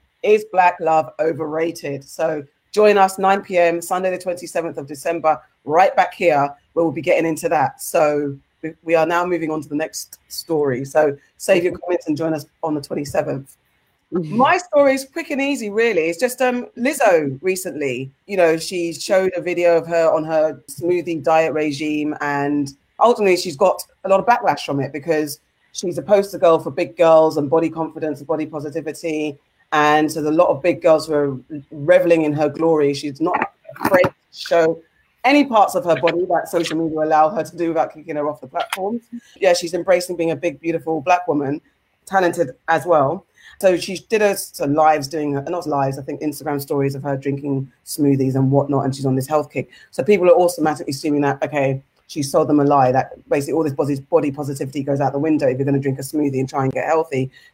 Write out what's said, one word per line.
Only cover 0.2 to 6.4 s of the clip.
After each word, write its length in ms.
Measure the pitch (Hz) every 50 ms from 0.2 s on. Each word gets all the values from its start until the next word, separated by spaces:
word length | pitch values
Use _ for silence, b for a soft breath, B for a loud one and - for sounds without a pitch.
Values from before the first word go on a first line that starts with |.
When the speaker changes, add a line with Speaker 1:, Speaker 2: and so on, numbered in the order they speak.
Speaker 1:
"Is 220 | - 202 214 214 214 -
Black 260 | 190 180 180 180 175 -
Love 320 | 170 160 160 160 156 - - -
Overrated?" 840 | 156 165 160 143 160 151 156 160 165 170 165 - - 147 139 139 139
So 400 | - - - 160 165 156 151 139 _ _ _ _ _
join 260 | - 202 214 208 202 202
us 200 | 190 190 - -
nine 240 | 190 190 196 202
P 160 | 196 - 190 175
M, 220 | 170 170 165 170
Sunday 300 | 170 - 185 185 190 185
the 80 | 180 180
twenty-seventh 580 | - 185 175 175 175 165 - 175 165 165 143 160
of 80 | 139
December, 540 | 139 151 143 - 170 170 165 143 156 151 - b b b b -
right 300 | 139 151 175 190 190 -
back 180 | 196 180 - -
here, 400 | - 190 170 151 139